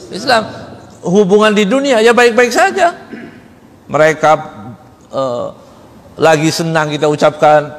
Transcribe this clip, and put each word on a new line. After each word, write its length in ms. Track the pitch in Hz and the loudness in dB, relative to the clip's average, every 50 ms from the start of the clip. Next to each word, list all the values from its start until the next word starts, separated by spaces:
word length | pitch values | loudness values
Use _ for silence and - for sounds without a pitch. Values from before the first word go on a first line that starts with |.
| - - | -16 -16
Islam. 400 | - 180 233 285 240 226 202 175 - - - - - - - - - - - | -14 -8 -4 -2 -2 -2 -2 -4 -10 -16 -18 -18 -20 -20 -20 -20 -20 -12 -6
Hubungan 480 | - 175 208 208 175 202 208 214 214 208 | -2 0 2 2 2 2 2 2 2 2
di 160 | 202 214 185 | 2 0 0
dunia 320 | 247 277 277 285 254 220 | 0 0 0 0 0 2
ya 160 | 220 240 233 | 2 4 4
baik-baik 320 | 233 240 240 220 240 247 240 | 4 2 2 2 2 0 2
saja. 480 | 233 - 349 392 370 381 349 339 349 - - - - - - - - - - - - _ - - - - _ - 135 | 2 0 0 0 0 0 0 -2 -2 -4 -12 -20 -20 -18 -18 -20 -20 -20 -20 -20 -20 _ -20 -20 -20 -20 _ -6 0
Mereka, 380 | 143 156 156 156 147 - 151 156 147 139 - - 107 101 127 113 - - - - _ - _ - | 2 2 2 2 2 2 2 2 0 -2 -6 -16 -18 -18 -18 -20 -20 -20 -20 -20 _ -20 _ -8
eh, 340 | 127 135 127 120 123 104 107 - - - - - - - - - - - - - | -6 -4 -4 -4 -6 -8 -10 -12 -16 -20 -20 -20 -20 -20 -20 -20 -20 -20 -20 -4
lagi 320 | - 139 160 160 147 151 160 | 0 2 2 2 2 2 0
senang 400 | 147 - 170 165 160 160 156 151 | -2 -2 -4 -4 -2 -2 -2 -4
kita 200 | 147 143 156 151 151 | -4 -2 -2 -2 0
ucapkan 480 | 147 160 151 139 - 160 151 151 151 147 143 - | 0 0 0 0 2 2 4 4 4 2 -2 -8